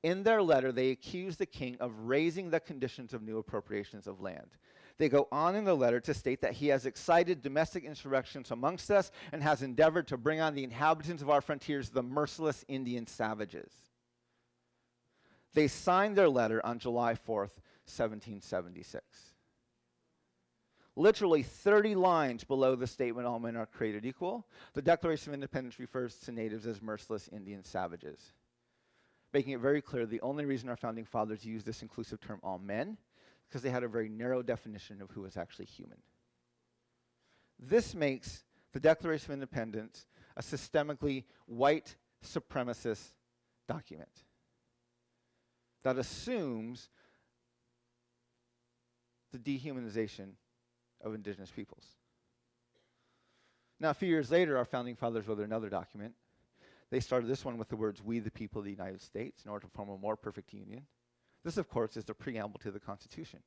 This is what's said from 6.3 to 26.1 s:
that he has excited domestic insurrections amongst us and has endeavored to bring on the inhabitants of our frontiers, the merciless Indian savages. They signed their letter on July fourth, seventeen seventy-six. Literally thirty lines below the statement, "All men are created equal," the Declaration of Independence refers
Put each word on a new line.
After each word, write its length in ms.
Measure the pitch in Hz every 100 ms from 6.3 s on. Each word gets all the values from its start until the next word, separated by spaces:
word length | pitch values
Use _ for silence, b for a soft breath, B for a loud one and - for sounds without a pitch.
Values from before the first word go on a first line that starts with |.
| 131
that 120 | 117
he 140 | 117 143
has 180 | 135 127
excited 560 | - - 170 175 170
domestic 420 | 135 139 160 190
insurrections 680 | 143 147 139 135 127 143 123
amongst 400 | 120 135 180 -
us 200 | 202 185 B B
and 100 | 160
has 220 | 147 143
endeavored 440 | 135 123 156 165 160
to 80 | 127
bring 220 | 123 156
on 140 | 160
the 100 | 139
inhabitants 600 | 131 117 151 160 151 170
of 80 | 143
our 100 | 147
frontiers, 480 | - 143 - 143 117
the 140 | 131
merciless 600 | 123 139 147 - 156 139 -
Indian 400 | 135 127 123 113
savages. 680 | - 110 107 104 82 - - _ _ _ _ _ _ _ _ _ _ _ _ _ b b b b -
They 120 | 147
signed 480 | - - 180 208 202
their 140 | 175
letter 340 | 127 110 113
on 140 | - 117
July 380 | 127 120 120 117
fourth, 440 | - 110 101 - b b -
seventeen 540 | - 113 107 117 101
seventy-six. 640 | - 92 87 90 - - _ - - _ _ _ _ _ _ _ _ _ _ _ _ _ _ b b -
Literally 460 | 180 214 196 156
thirty 540 | 123 - 202 208 214 202
lines 480 | 185 170 143 117
below 320 | - 135 131 131
the 100 | 123
statement, 400 | - 123 117 120
"All 140 | 117
men 160 | 117 117
are 100 | 110
created 400 | - 113 104 113
equal," 420 | 127 180 226 - B B
the 80 | -
Declaration 500 | 143 165 170 156 -
of 40 | 143
Independence 440 | 135 147 127 -
refers 400 | 123 131 123